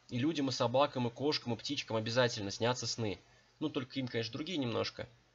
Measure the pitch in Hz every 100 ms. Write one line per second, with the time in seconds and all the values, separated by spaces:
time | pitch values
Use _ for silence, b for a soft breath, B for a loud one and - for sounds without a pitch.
0 | - 120 147 156 135 120 120 127 143 131
1 | 120 117 143 143 123 110 - 139 - 110
2 | 110 120 120 113 98 - 113 127 117 -
3 | 107 87 - b b - 151 - 135 135
4 | 123 120 110 131 156 165 120 104 101 -
5 | - - _